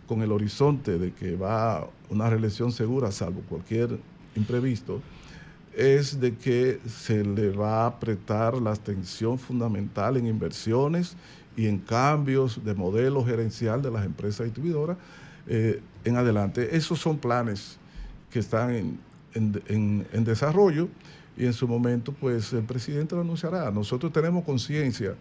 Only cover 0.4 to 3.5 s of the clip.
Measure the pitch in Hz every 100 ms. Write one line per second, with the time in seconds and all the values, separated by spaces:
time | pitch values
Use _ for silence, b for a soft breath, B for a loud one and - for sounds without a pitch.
0.4 | 104 - 139 139 127 85 90 - 95 87
1.4 | 95 110 113 87 - - - 104 113 110
2.4 | 110 98 120 120 110 131 117 101 87 95
3.4 | -